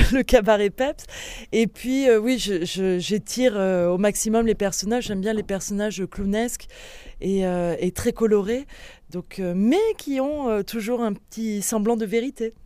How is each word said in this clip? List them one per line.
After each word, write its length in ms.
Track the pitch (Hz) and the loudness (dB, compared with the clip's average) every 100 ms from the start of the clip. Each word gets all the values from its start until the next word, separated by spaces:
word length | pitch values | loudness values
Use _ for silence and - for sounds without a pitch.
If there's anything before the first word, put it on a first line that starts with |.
<laughs> 80 | - | 6
le 100 | 262 | 4
Cabaret 480 | - 247 214 208 202 | 6 6 6 4 2
Peps. 340 | - 269 302 - - - - 226 | 0 -2 -4 -10 -14 -14 -14 -2
Et 140 | 220 226 | 0 0
puis, 420 | - 240 269 262 | -2 -2 2 6
euh, 100 | 220 | 4
oui, 200 | 226 254 | 4 0
je, 260 | 185 180 | 0 -2
je, 340 | 175 180 190 180 | -2 -2 0 0
j'étire, 560 | 170 208 - 226 254 208 | -2 -4 -2 2 2 2
euh, 320 | 190 180 175 | 2 2 2
au 100 | 180 | 2
maximum 480 | 208 202 220 226 226 | 0 0 0 2 2
les 80 | |
personnages. 500 | 208 196 - 196 240 | 0 -2 -2 -2 -2
J'aime 160 | - 196 | -2 -4
bien 120 | 196 | -2
les 100 | 220 | -2
personnages 640 | - 196 - 202 214 190 185 | -4 -6 -4 -4 -4 -4 -8
clownesques 560 | - 196 208 240 - - - - - - - | -4 -2 0 -2 -6 -14 -18 -20 -18 -18 -8
et, 260 | 185 196 185 | -2 0 0
euh, 300 | 180 175 165 | 0 -2 -2
et 140 | 180 | -2
très 200 | - 240 | -2 -2
colorés, 540 | 233 226 208 196 247 285 - - - - | 0 2 2 2 -4 -6 -16 -20 -20 -14
donc, 280 | 180 - - | -12 -10 -6
euh, 160 | 180 180 | -4 0
mais 200 | 214 339 453 415 | 4 4 2 -2
qui 240 | - 269 | -4 -2
ont, 280 | 269 302 262 | -2 -2 -2
euh, 120 | 214 | -2
toujours 400 | 202 226 208 247 | -2 -6 -2 -2
un 120 | 226 | -2
petit 480 | 202 - - 220 208 | -4 -10 -8 -4 -4
semblant 340 | 190 220 208 233 | -2 0 0 0
de 80 | |
vérité. 480 | 220 226 254 - 226 - | 0 -2 -2 -4 -8 -8